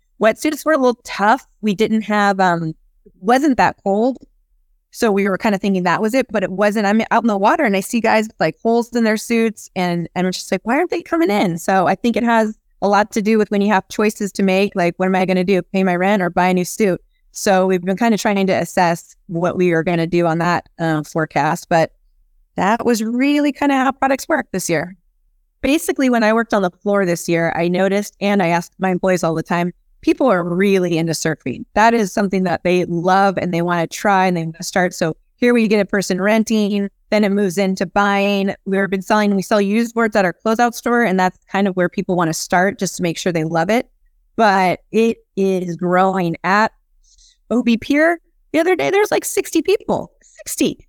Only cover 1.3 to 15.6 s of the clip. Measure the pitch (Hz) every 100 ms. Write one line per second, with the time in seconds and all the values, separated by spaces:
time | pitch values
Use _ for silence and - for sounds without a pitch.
1.3 | 262 - _ 214 185 214 220 208 208 202
2.3 | 190 185 170 160 - _ _ _ _ 190
3.3 | 247 302 233 175 - 196 202 247 240 -
4.3 | _ _ _ _ _ _ - 226 196 196
5.3 | 180 226 196 202 190 180 165 220 262 -
6.3 | 208 180 185 208 214 196 220 - 226 233
7.3 | 196 208 339 254 196 - 233 220 214 220
8.3 | - 165 - 226 233 226 240 220 214 -
9.3 | 233 226 - - 196 180 175 165 180 185
10.3 | 185 - 190 220 254 359 339 - 330 349
11.3 | 403 196 165 - 190 165 190 240 220 233
12.3 | 226 214 - _ - 196 202 214 226 202
13.3 | 220 208 202 202 208 - - 214 - 202
14.3 | - 190 185 202 196 175 175 185 190 185
15.3 | 185 185 185